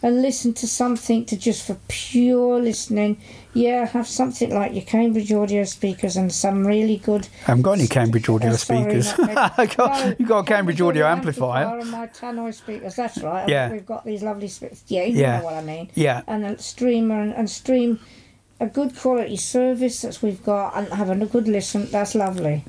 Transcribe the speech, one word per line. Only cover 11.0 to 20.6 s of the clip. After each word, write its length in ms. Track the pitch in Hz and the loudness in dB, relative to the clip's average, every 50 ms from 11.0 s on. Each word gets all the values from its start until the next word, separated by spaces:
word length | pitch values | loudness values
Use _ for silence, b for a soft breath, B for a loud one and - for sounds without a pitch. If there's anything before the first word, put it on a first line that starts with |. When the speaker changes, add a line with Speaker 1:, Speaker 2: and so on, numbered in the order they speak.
| 151 | 4
Speaker 1:
Audio 20 | 151 170 170 | 4 4 2
Speaker 2:
amplifier. 460 | - 165 143 - 131 123 123 131 151 | 0 -4 -2 -2 -2 0 0 0 0
Speaker 1:
amplifier 140 | 208 233 240 | -2 -4 -6
and 100 | 233 233 | -8 -8
my 160 | 233 226 233 | -8 -10 -10
Tannoy 480 | 226 - - - 240 240 233 233 226 220 | -12 -14 -14 -12 -10 -8 -6 -8 -8 -10
speakers, 420 | - - - 214 214 - 190 185 | -12 -12 -12 -12 -10 -10 -10 -6
that's 220 | - 247 226 - - | -4 -6 -4 -6 -6
right. 280 | - 151 170 185 185 | -6 -4 -4 -4 -2
Speaker 2:
Yeah. 240 | - - 139 127 117 | -2 -2 -2 -2 -2
Speaker 1:
We've 140 | 226 214 190 | -6 -10 -10
got 220 | - 226 - - | -10 -12 -12 -10
these 160 | 226 214 202 | -10 -10 -8
lovely 260 | 202 214 208 202 202 196 | -6 -8 -8 -8 -10 -12
speakers. 340 | - - - - - - _ | -12 -12 -16 -16 -16 -18 _
Yeah, 180 | - 208 180 180 | -6 -4 -2 0
you 140 | 220 240 143 | 0 2 2
Speaker 2:
Yeah. 180 | 139 127 120 120 | 2 2 2 0
Speaker 1:
know 40 | - | -4
what 100 | 165 160 | -4 -6
I 80 | 156 | -8
mean. 280 | 160 156 156 165 170 - - | -8 -8 -10 -10 -12 -10 -2
Speaker 2:
Yeah. 280 | 170 156 143 123 123 - | 0 0 2 0 -2 -4
Speaker 1:
And 200 | - 220 214 208 | -6 -6 -4 -4
a 120 | 202 214 - | -6 -6 -8
streamer 600 | - - - - 247 247 240 226 226 220 214 208 | -10 -16 -8 -2 0 2 2 2 2 0 0 0
and, 140 | 208 208 - | -2 -4 -2
and 160 | - 226 196 | -2 -4 -4
stream 500 | - - - - 262 254 240 240 233 220 B B B B B B B B B _ _ _ | -4 -8 -2 2 2 2 4 2 0 -2 B B B B B B B B B _ _ _
a 80 | 240 | -6
good 300 | 214 - 269 285 254 - | -4 -2 -2 -2 -2 -4
quality 400 | - - 254 254 240 220 - 214 | -2 0 0 2 2 0 -2 -4
service 640 | 190 - - - 254 254 254 254 240 254 247 240 - | -6 -6 -2 0 0 2 2 0 0 0 -2 -2 -4
that 220 | - 208 - - | -8 -8 -6 -4
we've 200 | - 214 190 185 | -4 -4 -4 -2
got 320 | - - 208 202 | -2 -2 -2 0